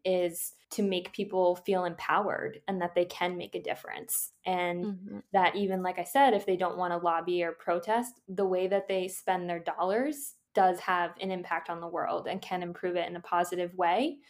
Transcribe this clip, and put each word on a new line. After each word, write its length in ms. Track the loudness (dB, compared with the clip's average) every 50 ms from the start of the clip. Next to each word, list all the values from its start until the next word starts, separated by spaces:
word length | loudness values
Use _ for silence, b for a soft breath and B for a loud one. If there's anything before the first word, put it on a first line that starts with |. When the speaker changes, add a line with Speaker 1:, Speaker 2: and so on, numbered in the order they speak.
| 0
Speaker 1:
is 520 | 0 2 2 2 0 -2 -4 -8 -10 -10 _ _ _
to 120 | -4 -2 0
make 300 | 0 0 -2 -4 -6 -6
people 440 | -6 -6 -2 2 4 4 4 4
feel 280 | 2 0 0 0 0 0
empowered 800 | -2 -4 -4 -2 0 2 2 2 0 -2 -2 -4 -6 -8 -8 -6
and 140 | -6 -4 -2
that 140 | -4 0 0
they 100 | 0 0
can 320 | 0 0 -4 -4 -4 -4
make 180 | -6 -8 -8 -8
a 60 | -8 -6
difference. 680 | -6 -6 -8 -8 -12 -12 -10 -6 -4 -4 -4 -4 -6 -10 _ -4
And 420 | -2 0 0 0 0 0 -2 -2 -4
Speaker 2:
Mm-hmm. 300 | -6 -6 -10 -12 -12 -14 -6 _ 4
Speaker 1:
that 240 | 4 4 4 4
even, 260 | 2 0 0 0 0 -2
like 160 | -2 -2 -4
I 60 | -4
said, 280 | 2 4 6 8 8 6
if 140 | 4 4
they 100 | 2 0
don't 220 | 2 0 0 -2 -2
wanna 180 | -2 -2 0
lobby 460 | 0 2 2 0 0 0 0 0 0 0
or 80 | -2 -4
protest, 680 | -4 -2 0 0 0 2 2 2 0 0 -2 -8 _ _ -8
the 180 | -2 0 2
way 200 | 2 2 2 2 2
that 200 | 2 2 2 0
they 200 | 0 0 -2 -2
spend 400 | -6 -4 -2 0 0 0 0 -2
their 100 | -4 -4 -4
dollars 720 | -4 -2 0 0 2 2 2 0 -2 -4 -6 -8 -12 -14 _ _ _ 2
does 260 | 4 6 6 4 2
have 340 | 0 0 0 2 0 -2 -4 -6
an 100 | -4 -4
impact 380 | -4 -4 -4 -2 -4 -4 -2 -4
on 120 | -6 -6 -6
the 40 |
world 400 | -6 -4 -2 -2 0 -2 -2 -2
and 140 | -4 -6 -6
can 220 | -6 -6 -6 -4 -4
improve 340 | -6 -8 -6 -4 -2 -2
it 100 | -2 -2 -4
in 60 | -6
a 60 | -10
positive 540 | -6 0 2 2 2 2 0 -2 -4 -2 0
way. 420 | 2 2 4 4 4 2 0 -2 b b b